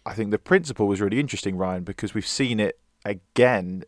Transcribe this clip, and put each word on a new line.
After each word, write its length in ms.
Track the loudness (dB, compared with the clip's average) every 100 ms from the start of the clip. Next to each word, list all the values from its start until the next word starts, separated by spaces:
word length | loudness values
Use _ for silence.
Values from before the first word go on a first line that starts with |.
| -8
I 80 |
think 180 | -4 -2
the 80 | -2
principle 480 | 2 2 2 0 0
was 100 | 2
really 220 | 2 0
interesting, 340 | -2 -4 -4 -2
Ryan, 280 | -2 -2 -6
because 280 | -6 -6
we've 140 | -4 -4
seen 320 | -2 0 2
it 200 | 0 -2 _ _ -8
again 800 | -8 -4 4 6 4 -2 -8